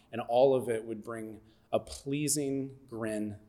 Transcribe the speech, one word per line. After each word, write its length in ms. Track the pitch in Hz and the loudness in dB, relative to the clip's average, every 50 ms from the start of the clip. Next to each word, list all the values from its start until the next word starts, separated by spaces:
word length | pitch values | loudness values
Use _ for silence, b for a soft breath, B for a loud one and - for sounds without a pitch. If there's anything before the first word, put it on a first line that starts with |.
| B B | B B
and 120 | - 113 117 | -6 -6 -2
all 320 | 117 117 123 135 139 131 | 2 6 8 8 8 8
of 140 | 127 110 117 | 4 2 0
it 160 | 113 110 113 | -2 -2 -2
would 200 | 113 113 107 101 | -6 -8 -8 -8
bring 360 | 117 117 113 110 110 107 107 b b b b b b - | -8 -8 -8 -8 -10 -12 -14 b b b b b b -2
a 60 | 113 | -2
pleasing 920 | - - - - - 139 139 147 151 143 139 151 143 135 135 135 135 135 131 - - - | -2 -4 -10 -10 -6 -4 -2 0 0 0 0 0 0 0 -2 -2 -4 -6 -10 -16 -16 -12
grin 480 | 120 110 113 107 107 107 107 104 104 95 - | -6 -4 -4 -2 -2 -2 -4 -4 -6 -10 -14